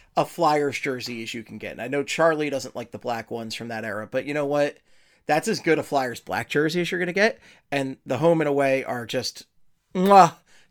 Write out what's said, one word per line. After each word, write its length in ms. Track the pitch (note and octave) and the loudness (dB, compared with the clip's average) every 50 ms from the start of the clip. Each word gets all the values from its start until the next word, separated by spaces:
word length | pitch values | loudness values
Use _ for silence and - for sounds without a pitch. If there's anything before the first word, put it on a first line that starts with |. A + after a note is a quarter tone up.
| _ _ _ | _ _ _
a 100 | E3+ D3+ | -2 -2
Flyers 540 | - - - E3+ D#3 D3+ D3 D3 C#3+ B2 - | -2 0 0 2 2 2 2 0 -2 -4 -4
jersey 420 | - C#3+ C3 B2 A2 B2 A#2+ A2+ | -6 -6 -6 -6 -8 -10 -10 -10
as 120 | A2+ A2+ - | -10 -10 -10
you 100 | A#2 G#2 | -12 -12
can 160 | - A2 G#2+ | -12 -14 -12
get. 140 | A2 F#2+ C2 | -12 -12 -10
And 80 | C#2+ | -10
I 60 | A2+ | -8
know 160 | B2 C#3 C#3+ C#3 | -4 -4 -4 -4
Charlie 460 | - - - D#3+ E3 D#3+ D3+ D3+ D3 | -4 0 2 4 4 4 2 -2 -2
doesn't 260 | C#3 C3 A#2 B2 - | -4 -4 -6 -8 -10
like 140 | A#2+ A#2 - | -10 -12 -10
the 60 | - | -14
black 320 | G#2 - B2 A#2+ A2+ A2 - | -10 -6 -6 -6 -6 -6 -8
ones 240 | A#2 A#2 A2+ A2+ - | -8 -8 -8 -8 -10
from 140 | - A#2 | -10 -10
that 180 | A#2 A2+ A2 A2 | -8 -8 -8 -6
era, 220 | A2 G2+ G#2+ G#2+ - | -6 -6 -8 -8 -6
but 160 | - C3 - | -6 -6 -6
you 80 | C#3 D3 | -4 -4
know 140 | D3+ C#3+ | -4 -2
what? 300 | C#3 D3 D3 C#3+ C#3+ - - _ _ - _ _ _ _ _ _ | 0 0 0 0 0 -2 -10 _ _ -20 _ _ _ _ _ _
That's 200 | - D3 D#3 - | -2 0 0 0
as 120 | A3+ G3 - | 0 -4 -2
good 180 | - E3 D#3 | 2 0 0
a 60 | D#3+ D#3 | 0 0
Flyers 360 | - D3+ C3+ C3 B2 A#2 - | -2 -2 -2 -2 -2 -6 -10
black 280 | - - F2+ G#2+ A#2+ - | -8 -6 -6 -6 -6 -2
jersey 320 | - D3 D3+ D#3 D#3+ F3+ | 0 0 0 0 0 -2
as 80 | E3+ E3 | -2 -2
you're 100 | F#3+ F3 | -2 -4
gonna 140 | F3+ F3 F3 | -4 -2 0
get. 240 | G3 G#3 A3+ - - _ - - _ _ _ | 0 0 0 0 -4 _ -20 -20 _ _ _
And 260 | C#3+ C#3 C3+ C3+ C3 - _ | -4 -4 -4 -4 -6 -10 _
the 120 | - C3+ | -4 -2
home 240 | A#2 D#3 E3+ E3+ D#3+ | 2 4 4 4 4
and 60 | D3+ | 2
away 360 | D3 C#3+ C#3 C#3 C3+ C3+ C3+ - | 2 2 2 2 2 2 0 0
are 220 | - A#2+ B2 A#2 | -4 -6 -8 -8
just, 400 | G#2 - B2+ A#2 - - - - _ _ _ - _ _ _ _ _ _ | -6 -6 -4 -4 -6 -10 -12 -20 _ _ _ -20 _ _ _ _ _ _
mwah, 400 | F#3 F3+ G3 G3+ G3 F3 D#3+ - - _ _ - - _ _ | 2 6 8 10 10 10 8 6 -4 _ _ -20 -20 _ _